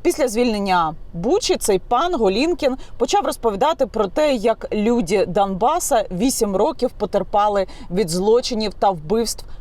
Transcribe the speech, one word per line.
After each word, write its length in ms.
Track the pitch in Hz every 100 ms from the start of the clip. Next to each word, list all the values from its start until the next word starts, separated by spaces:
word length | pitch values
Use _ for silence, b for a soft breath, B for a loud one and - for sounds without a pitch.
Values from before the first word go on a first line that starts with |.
Після 260 | 349 320 269
звільнення 680 | 208 247 208 196 175 160 156 -
Бучі 420 | 170 202 403 - 330
цей 220 | - 185
пан 360 | - 240 349 320
Голінкін 600 | 208 196 320 277 269 269 B -
почав 280 | 233 403 349
розповідати 600 | - 233 196 294 339 254
про 220 | 220 196
те, 260 | - 302
як 400 | 254 226 220 -
люди 520 | 214 208 240 165 208 254
Донбаса 800 | 180 196 185 233 339 - 240 185
вісім 440 | 180 254 - 208 190
років 360 | 254 285 240
потерпали 760 | - 208 202 185 208 208 202 185 B B
від 180 | 175 180
злочинів 640 | 175 202 233 - 220 214
та 160 | - 208
вбивств 560 | 180 151 226 226 - - b